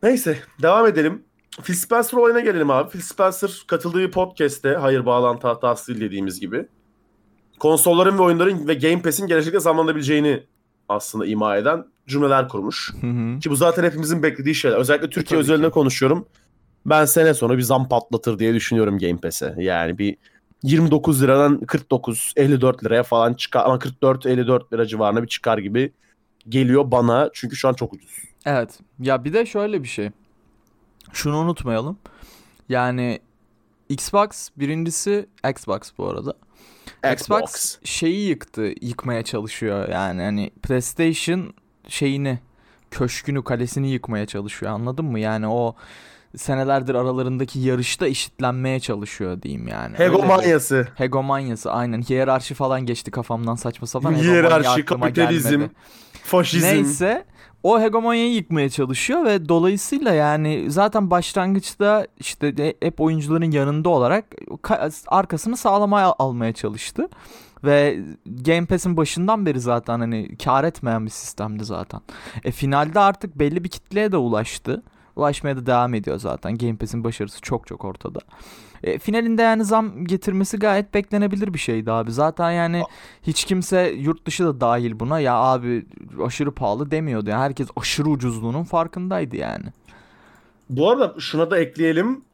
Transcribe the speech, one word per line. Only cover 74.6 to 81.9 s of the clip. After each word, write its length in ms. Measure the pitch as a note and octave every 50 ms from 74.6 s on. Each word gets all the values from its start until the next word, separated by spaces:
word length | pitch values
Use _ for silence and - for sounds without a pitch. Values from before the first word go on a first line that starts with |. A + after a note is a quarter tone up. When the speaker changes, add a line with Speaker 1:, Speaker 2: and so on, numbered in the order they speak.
| _ - B2+ - - - _ _ _ _ _
Speaker 2:
Ulaşmaya 420 | - D3 D3 C#3+ - - D3 C#3 C3
da 80 | B2
devam 280 | B2+ B2+ A#2+ B2 B2 B2
ediyor 260 | A2 G2+ - C#2 G2
zaten. 380 | G2 F2+ B1+ - - - G#2+ A2+
Game 200 | B2 A#2 A2+ G#2
Pass'in 260 | - G#2+ - A#2 A2+
başarısı 380 | A#2 A2+ - G#2 G2+ - -
çok 260 | - - C3+ A#2 - -
çok 180 | - - -
ortada. 340 | G2 F#2 - - - F2+ - - _ - - - - - - - - - - -
E, 160 | - - -
finalinde 420 | - - G#3 A#3 A#3 A#3 A3+ A3
yani 240 | A#3 A3+ A3+ A3 A3+
zam 400 | G3 A3 A3 A3 G#3+ - - F3
getirmesi 540 | E3+ F3+ F#3+ - - F#3+ F#3+ G3 F#3+ - G#3
gayet 340 | G3+ G#3+ G3 G3 G#3 G3+ -
beklenebilir 600 | G#3 G3+ - - G#3 G#3 G#3 G3 G3 G#3 G#3+ F3+
bir 60 | D3+
şeydi 320 | - - A#2 A2+ A2 A2